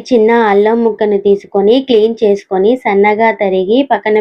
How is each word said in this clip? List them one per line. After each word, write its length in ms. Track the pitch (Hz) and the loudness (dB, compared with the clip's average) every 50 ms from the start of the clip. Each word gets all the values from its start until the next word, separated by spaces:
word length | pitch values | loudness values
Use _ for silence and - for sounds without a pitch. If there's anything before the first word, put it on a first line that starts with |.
| 226 - | 0 0
చిన్న 220 | 254 226 214 220 233 233 233 214 | 0 2 2 2 2 2 2 2
అల్లం 260 | 202 202 202 214 226 233 233 | 2 2 2 2 0 0 0
ముక్కను 340 | 226 208 214 220 208 202 196 196 | -2 -2 -2 -2 -2 -2 0 0
తీసుకొని 480 | 202 202 202 - - - 202 202 208 240 269 269 - | 0 0 -2 -2 -4 -4 0 2 2 2 2 0 0
క్లీన్ 280 | 247 214 208 226 233 226 | 0 2 2 0 0 -2
చేసుకొని 500 | 233 208 202 196 - - 196 185 190 214 254 254 - | -2 0 -2 -2 -4 -6 -4 -2 0 0 0 -2 -2
సన్నగా 440 | 233 202 196 202 208 208 208 226 226 220 220 | -2 0 0 2 2 2 2 0 0 0 0
తరిగి 380 | 214 196 190 190 190 180 220 262 277 269 | -2 -2 -2 -2 -2 0 0 0 0 0
పక్కన 300 | 240 202 - 220 214 214 | -2 -4 -2 -2 -2 -2